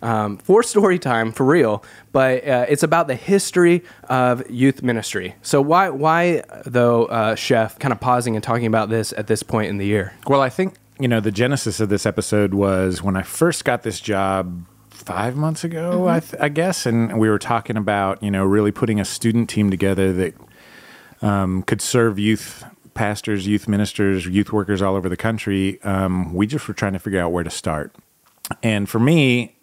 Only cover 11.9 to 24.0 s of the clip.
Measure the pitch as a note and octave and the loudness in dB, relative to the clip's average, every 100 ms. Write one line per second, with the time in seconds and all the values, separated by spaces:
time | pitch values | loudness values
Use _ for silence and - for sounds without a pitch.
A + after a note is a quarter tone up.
11.9 | G2+ - G2+ G2+ G#2+ G2+ G2 G2 F#2+ F#2+ | 0 0 -2 -2 0 2 2 2 2 0
12.9 | F2+ F2+ F#2+ F#2 - E3 D#3+ - B2 - | -2 -2 -2 -4 0 0 0 -2 -2 -4
13.9 | F#2+ - G2+ G2 F#2+ F2+ F2 F2 _ _ | -8 -4 -2 0 0 -4 -8 -14 _ _
14.9 | - - F#2 A2 B2+ D3+ D#3 E3+ E3 E3+ | -20 -10 -6 -4 -2 -4 -4 -6 -6 -4
15.9 | F3+ F3+ E3 - - D3 D3 F3 F3+ - | 0 2 0 -2 -4 -2 0 -2 -2 0
16.9 | A#2 A2+ A2 A2 G#2 - A#2 - A2 G2+ | 0 0 2 2 2 0 -4 -2 -4 -2
17.9 | G2+ G2 F#2+ G#2 G2 F#2+ G2+ G#2 G2+ G#2+ | 0 0 -2 -2 0 2 2 2 0 -2
18.9 | G#2+ G2 - A#2 A2+ A2+ - G#2 F#2+ G2 | 0 -2 -2 0 0 0 0 0 2 0
19.9 | F#2+ F#2+ F#2 F2+ - - - - - - | 0 0 0 -4 -6 -20 -20 -20 -20 -20
20.9 | - - _ G#2+ G2+ F#2+ F#2 F#2 G#2+ - | -20 -20 _ -2 0 0 -2 -2 -4 0
21.9 | B2+ A#2 G2+ G#2 A2 - - - _ - | 2 2 2 0 0 -4 -18 -20 _ -18
22.9 | - G#2+ G#2 - G2+ F#2+ G#2 - G2+ G#2 | -4 -4 -4 -4 -4 0 -2 0 -2 -2
23.9 | - | 0